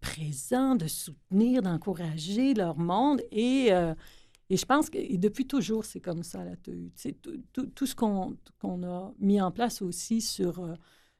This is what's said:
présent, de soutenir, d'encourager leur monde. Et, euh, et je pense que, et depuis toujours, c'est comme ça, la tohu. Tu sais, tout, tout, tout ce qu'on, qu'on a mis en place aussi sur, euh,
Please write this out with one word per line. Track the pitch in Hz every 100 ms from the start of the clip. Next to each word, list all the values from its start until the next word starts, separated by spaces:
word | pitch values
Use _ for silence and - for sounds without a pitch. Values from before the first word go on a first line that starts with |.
présent, | - - 151 135 - 254 269
de | 247 160
soutenir, | - - 143 - 190 233 254
d'encourager | 190 160 208 175 165 156 160 208 269
leur | 220 170 151
monde. | 170 190 277 269 -
Et, | 208 240 269 247
euh, | 180 170 160 - - - _ -
et | 190
je | -
pense | 285 -
que, | -
et | - 185
depuis | 208 214 262
toujours, | 277 - 220
c'est | 214 175
comme | 180 170
ça, | 170 190
la | 180 175
tohu. | 180 175 175 -
Tu |
sais, | -
tout, | - - - -
tout, | - 269
tout | - 262
ce |
qu'on, | - 220 196 185 - - _
qu'on | 196 180
a | 180 180 190 -
mis | 196 202
en | 185
place | 180 240 -
aussi | 185 - - 226
sur, | 220 - 180 175
euh, | 170 170 - _ _ _